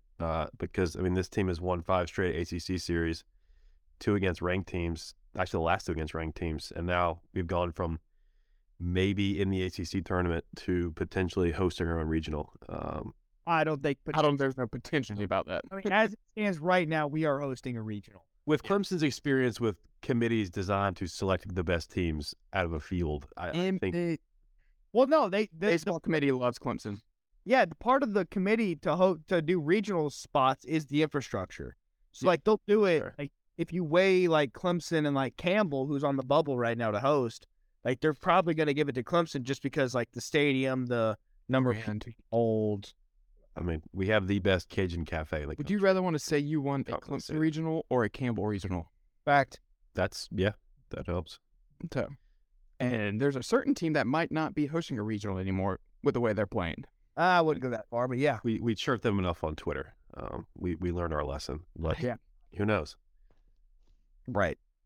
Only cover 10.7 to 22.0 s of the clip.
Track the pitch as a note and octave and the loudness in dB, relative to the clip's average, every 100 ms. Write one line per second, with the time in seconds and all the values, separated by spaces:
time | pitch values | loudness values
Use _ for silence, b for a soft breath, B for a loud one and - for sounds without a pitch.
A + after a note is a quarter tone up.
10.7 | F2+ E2+ D#2 F2 G2 F#2 - F2 D#2+ F#2 | 0 0 -4 -4 0 0 2 0 2 0
11.7 | - E2 E2 D#2 D#2+ D#2 D2+ - - - | 0 -2 0 0 -2 -2 -6 -8 -12 -12
12.7 | D#2+ D2 D2 - - _ _ - E3 D#3 | -8 -6 -8 -10 -14 _ _ -2 0 0
13.7 | D3 D3 C#3 - D3+ D3+ C#3+ C3+ C3 A#2+ | 0 -2 -4 -2 2 4 4 0 0 -4
14.7 | B2+ - D3+ A#2+ G#2 G2+ F#2+ - F2+ - | -6 -4 -2 -2 -4 0 0 0 -4 -6
15.7 | G3 G3 G3 A3 G#3 _ - G#3 E3 E3+ | -6 0 2 2 -2 _ -4 -2 0 2
16.7 | F#3 D#3 D#3+ D3 D3+ D#3+ C#3 C#3+ B2+ C3 | 2 2 0 0 0 0 0 -2 -6 -6
17.7 | A#2+ A2 G#2 G#2 G2 _ _ - D3+ - | -6 -6 -8 -10 -20 _ _ 2 2 2
18.7 | G3+ F#3+ F3+ D3+ - D3 C3+ B2+ G#2+ A#2 | 0 2 2 2 0 2 4 2 2 -2
19.7 | F#2+ _ _ - A#2+ A#2 A2+ F#2+ G#2 F#2+ | -2 _ _ -2 2 4 2 0 -2 0
20.7 | G2 G2+ F2+ F2+ - G2 F#2 - F2+ E2+ | 2 0 -2 -6 -2 0 0 0 -2 0
21.7 | E2+ - - | 0 0 -2